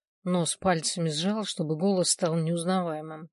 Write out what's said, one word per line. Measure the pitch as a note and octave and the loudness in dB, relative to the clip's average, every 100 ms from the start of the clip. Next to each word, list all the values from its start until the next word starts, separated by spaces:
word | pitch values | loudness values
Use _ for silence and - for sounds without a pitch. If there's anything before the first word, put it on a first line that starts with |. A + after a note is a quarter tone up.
| _ _ | _ _
нос | F3+ F3+ E3 - | -2 0 0 0
пальцами | F#3+ E3 - - E3 | 2 2 0 -2 -2
сжал, | D3+ F#3 A3 | 0 0 0
чтобы | G3 - D3+ D#3 | -4 -4 -2 2
голос | G3 F#3 E3+ | 2 4 2
стал | - F3 E3 | 2 0 0
неузнаваемым. | D#3+ E3+ E3+ F#3 F3 D#3 D#3+ D#3 D#3+ | 0 0 0 0 0 -4 -8 -12 -14